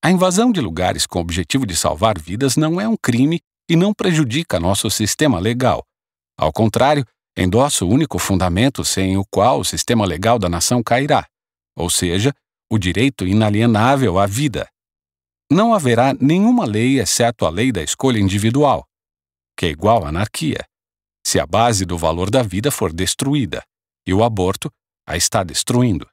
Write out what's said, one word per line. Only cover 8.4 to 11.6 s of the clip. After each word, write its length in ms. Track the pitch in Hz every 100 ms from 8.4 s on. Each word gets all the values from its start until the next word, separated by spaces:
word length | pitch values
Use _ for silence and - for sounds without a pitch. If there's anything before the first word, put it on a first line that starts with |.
| 92 87 127 131
sem 320 | 87 - 95 95
o 80 |
qual 360 | 98 - 107 143
o 40 |
sistema 400 | - 82 - 120
legal 340 | 98 80 104 120
da 100 | 92
nação 340 | 85 - 123
cairá, 440 | 113 120 143 135 - _ _ _